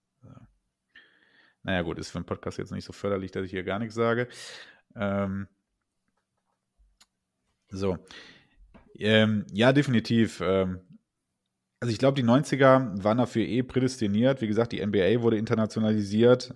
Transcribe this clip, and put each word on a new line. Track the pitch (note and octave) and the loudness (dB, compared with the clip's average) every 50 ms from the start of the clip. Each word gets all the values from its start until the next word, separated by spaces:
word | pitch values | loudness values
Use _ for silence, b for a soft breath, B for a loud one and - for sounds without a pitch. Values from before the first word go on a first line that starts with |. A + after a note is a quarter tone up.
| _ _ _ _ | _ _ _ _
So. | A#2+ - - A#2+ A#2+ _ _ _ _ _ _ _ _ b b b b b b b b b b b b b b b - | _ -20 -20 -20 -20 _ _ _ _ _ _ _ _ b b b b b b b b b b b b b b b -6
Naja, | F#2+ F#2+ F2+ | -2 -2 -2
gut, | E2+ D#2+ - | -2 -2 -6
ist | D2+ - - | -8 -10 -10
für | - F2+ | -10 -12
einen | F2 | -8
Podcast | - G2+ - - G2 - - | -8 -10 -8 -8 -10 -10 -10
jetzt | F#2 F#2 | -12 -10
nicht | F#2+ F#2+ - | -10 -12 -12
so | - - | -12 -14
förderlich, | - - G2+ G2+ F#2+ F#2+ F#2 | -8 -6 -4 -4 -4 -6 -8
dass | - G2 F#2+ | -8 -8 -8
ich | F2+ | -6
hier | G2+ F#2 F2+ | -8 -8 -6
gar | F#2 F#2+ G#2 | -6 -6 -6
nichts | A#2 G#2+ G#2+ | -6 -8 -4
sage. | A#2 A2+ A#2 A#2 A#2+ B2 B B B B B B B B B B B B _ - | -2 0 0 0 -2 -4 B B B B B B B B B B B B _ -10
Ähm, | - G2+ G2 G2+ G2+ G2+ G2 G2 G2 F#2+ - _ _ _ _ _ _ _ _ _ _ _ _ _ _ _ _ _ _ _ _ _ _ _ _ _ _ _ _ _ _ - _ _ _ _ _ _ _ _ _ _ _ _ - | -6 -4 -2 -2 -2 -2 -4 -6 -8 -10 -12 _ _ _ _ _ _ _ _ _ _ _ _ _ _ _ _ _ _ _ _ _ _ _ _ _ _ _ _ _ _ -20 _ _ _ _ _ _ _ _ _ _ _ _ -14
so. | G2 F#2+ G2 F#2+ F2+ - B B B B B B B B B B B B - _ _ - _ _ _ - | -8 -4 -2 -2 -4 -4 B B B B B B B B B B B B -20 _ _ -20 _ _ _ -4
Ähm, | G2+ G#2+ A2 A2 A2 G#2+ G#2+ G#2 - - | 0 4 4 4 4 4 2 -2 -4 -6
ja, | - G2+ A#2 C3 C3 | -2 2 2 4 4
definitiv. | C#3+ C#3 C3+ A#2+ A2 - - A#2 A2+ A2 F#2+ - - F2 | 4 2 2 0 0 0 2 2 2 2 0 0 -4 -2
Ähm, | F#2 F#2+ F#2+ F#2+ F#2 F#2 F2+ _ _ - - _ _ _ _ _ _ _ _ _ _ _ _ _ _ _ - | 0 2 2 0 0 -4 -10 _ _ -20 -20 _ _ _ _ _ _ _ _ _ _ _ _ _ _ _ -8
also | B2+ A#2+ | -6 -6
ich | G#2+ | -2
glaub, | G2 C3 C#3 C#3 | 2 0 2 2
die | C#3+ A#2+ | 2 2
neunziger | A#2 A#2+ C#3+ C#3 - C#3 C3 C#3 C3 C3 C3 C3 G#2+ F2+ G2 | 4 2 2 2 0 0 4 6 6 6 6 4 -2 -6 -2
waren | F#2 G#2 A2+ | 0 0 2
dafür | B2+ A#2+ - - A#2 F#2+ | 2 0 0 0 -2 -2
eh | C#2+ G#2+ B2+ B2 | 0 -2 -4 -4
prädestiniert. | - - B2+ C3 B2+ - - A2 G2+ G2+ G#2+ B2 C3+ C3+ - | -2 -2 -2 -2 -2 -2 -2 -2 0 0 2 2 2 2 0
Wie | A2+ | -2
gesagt, | G#2+ G#2 A2 A#2 - A#2+ | -2 0 0 0 -2 -4
die | - | -6
N | G2 G#2+ | -4 0
B | G2+ G2+ | 2 2
A | F2+ F#2+ A#2 A#2+ | 4 4 2 2
wurde | A#2 A#2 A2+ | 2 2 2
internationalisiert, | G#2 A2 - A#2+ A2 A2 G#2 - A2 A2 G#2+ G#2+ G#2+ G2+ G2 G#2 G#2+ A#2 B2 B2 B2 - - - | 0 0 -2 0 0 0 -2 -2 -2 0 0 0 0 -2 -2 2 4 6 6 6 4 2 -12 -8